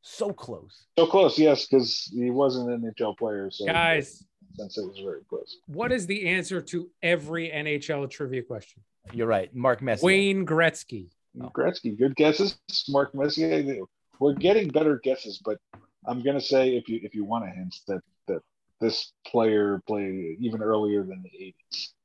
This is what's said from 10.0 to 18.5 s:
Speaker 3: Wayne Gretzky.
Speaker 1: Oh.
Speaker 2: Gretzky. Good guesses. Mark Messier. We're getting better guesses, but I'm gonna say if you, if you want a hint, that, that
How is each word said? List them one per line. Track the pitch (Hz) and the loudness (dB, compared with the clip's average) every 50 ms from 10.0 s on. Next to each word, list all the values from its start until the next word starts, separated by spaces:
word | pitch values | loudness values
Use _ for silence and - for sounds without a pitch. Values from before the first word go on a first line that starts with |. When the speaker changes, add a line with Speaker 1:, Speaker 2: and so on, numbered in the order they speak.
| 156 | 4
Speaker 3:
Wayne | 180 190 196 196 196 196 190 185 | 4 4 6 4 2 2 0 0
Gretzky. | 147 156 156 165 160 - - - _ 127 107 90 - _ _ _ _ _ 123 123 | 0 2 4 2 2 2 -2 -14 _ -12 -12 -12 -14 _ _ _ _ _ -14 -14
Speaker 1:
Oh. | 127 | -10
Speaker 2:
Gretzky. | - - 135 170 185 - - 123 104 104 | -4 0 0 0 0 -2 -4 -6 0 2
Good | 123 143 135 | 2 2 4
guesses. | - 151 156 151 - 196 202 - _ _ - - - - - | 4 4 4 4 4 2 -2 -2 _ _ -6 -6 -6 -4 0
Mark | 139 139 139 139 - | 2 2 2 0 -2
Messier. | 139 139 147 139 - 160 165 160 156 143 139 135 107 92 - _ _ _ _ _ _ | -2 -2 -2 0 0 0 0 2 0 0 -2 -4 -6 -8 -12 _ _ _ _ _ _
We're | 135 147 143 | 2 2 2
getting | 139 135 175 202 220 208 160 | 4 4 4 4 4 4 2
better | 127 156 160 156 147 120 - | 2 4 4 4 2 2 2
guesses, | 131 131 131 - 110 98 - 98 | -2 -2 -2 -4 -12 -14 -10 -6
but | 107 107 107 _ _ - 107 _ _ _ _ _ | -6 -6 -6 _ _ -20 -20 _ _ _ _ _
I'm | - 123 123 120 | -8 -6 -2 0
gonna | 135 139 143 | 0 0 0
say | 127 - 143 131 131 131 127 | 0 2 4 4 4 4 2
if | 120 117 - | 0 -2 -4
you, | 113 113 98 | -6 -6 -6
if | 101 - | -8 -6
you | 107 104 | -6 -4
want | 98 113 117 110 | -2 -2 -4 -4
a | 95 | -6
hint, | 92 92 92 92 - - _ - | -10 -10 -10 -12 -12 -14 _ -6
that, | 98 90 - _ _ _ _ - | -6 -6 -6 _ _ _ _ -6
that | 95 80 _ _ | -6 -6 _ _